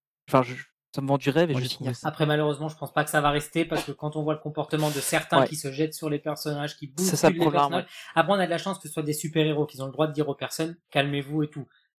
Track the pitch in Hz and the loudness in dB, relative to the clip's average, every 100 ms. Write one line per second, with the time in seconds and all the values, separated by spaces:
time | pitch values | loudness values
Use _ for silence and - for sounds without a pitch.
0 | _ _ - 135 123 127 - _ _ - | _ _ 2 4 4 -4 -14 _ _ -6
1 | 135 139 143 139 170 131 123 - 127 120 | 0 2 2 4 4 2 -2 -4 -6 -4
2 | 156 151 151 151 151 147 151 156 139 - | -6 0 0 2 0 -2 -6 -8 -4 -2
3 | 147 156 143 143 - 165 160 151 - 131 | 2 2 2 0 -2 -2 0 -2 -4 -6
4 | 151 156 156 151 151 151 147 151 151 139 | -6 -2 -2 -2 -4 -6 -2 0 0 0
5 | - 160 - 160 127 151 143 135 156 - | 0 0 4 4 4 0 -8 -2 -2 -2
6 | 156 147 151 147 151 147 147 - 143 151 | -4 -4 -4 -6 -4 -4 -6 -8 -12 -4
7 | 185 160 160 165 160 143 143 175 - - | 0 4 4 6 4 4 2 0 -4 -14
8 | - - 160 202 175 170 190 185 151 165 | -4 0 2 2 2 0 -2 -8 -8 -6
9 | 151 151 156 160 156 147 147 127 135 131 | -4 -4 -2 2 2 2 -2 -4 -10 0
10 | 156 143 147 135 131 - 160 170 _ 147 | 0 0 -2 -2 -6 -4 -6 -6 _ 0
11 | 143 143 139 151 151 - 127 _ _ | 0 -2 -4 -4 -4 -6 -14 _ _